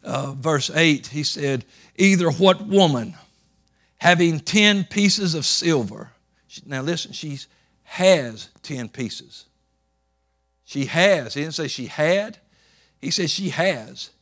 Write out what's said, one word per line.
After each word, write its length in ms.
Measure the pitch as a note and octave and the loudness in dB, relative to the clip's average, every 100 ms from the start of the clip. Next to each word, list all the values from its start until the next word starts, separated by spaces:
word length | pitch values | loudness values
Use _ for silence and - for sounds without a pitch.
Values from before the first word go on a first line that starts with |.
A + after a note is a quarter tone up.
uh, 280 | - C3+ C3+ | -6 -6 -6
verse 400 | C3+ C#3 D3 - | -4 0 0 0
eight, 340 | D#3 E3 C#3+ - | 0 2 0 -4
he 140 | C#3+ | -6
said, 440 | C#3+ - C#3+ C3 - _ _ - | -6 -4 -4 -4 -6 _ _ 2
"Either 340 | F#3+ F#3+ E3+ | 4 4 2
what 340 | D3 F#3+ F#3 G#3 | 4 4 4 2
woman, 500 | G3 F3+ C3 A2 - _ _ _ _ _ _ _ _ | 4 4 2 -4 -12 _ _ _ _ _ _ _ _
having 420 | E3+ F3 E3+ D#3 | 2 4 4 2
ten 460 | - G#3+ G#3 G3+ F3 | 0 4 4 4 0
pieces 500 | G#3 G3+ G#3 F#3+ D#3+ | 2 2 2 -2 -2
of 100 | C#3+ | -2
silver," 680 | - E3+ D3+ G#2 G#2 - _ _ _ _ | -2 2 0 0 -8 -16 _ _ _ _
she, 140 | - - | -20 -10
now 160 | C3+ | -6
listen, 300 | C#3 E3+ - | -4 -6 -8
she 260 | C#3 D#3 C#3 - _ _ _ | -12 -12 -12 -14 _ _ _
has 640 | _ - F#3 F3 B2 A2 - _ | _ 0 4 4 0 -12 -20 _
ten 240 | - C3+ A2+ | -12 -10 -10
pieces. 580 | - A#2 - - - _ _ _ _ _ _ _ _ _ _ _ _ | -8 -8 -8 -16 -20 _ _ _ _ _ _ _ _ _ _ _ _
She 220 | _ C#3 C#3 | _ -6 -4
has. 480 | D#3+ F#3+ F3+ A2+ | 2 4 4 0
He 80 | C#3 | -8
didn't 140 | D#3 D3+ | -8 -6
say 120 | D3+ | -8
she 200 | - A#2+ | -8 -10
had. 500 | - D3+ G3 G#3+ - _ _ _ _ _ _ | -2 0 0 -2 -14 _ _ _ _ _ _
He 100 | F#3 | -6
said 180 | E3+ E3+ | -4 -2
she 200 | - F#3+ | -4 -4
has. 600 | C#3+ F#3 C#3 A2 F#3+ - _ | 0 -2 -2 -10 -16 -18 _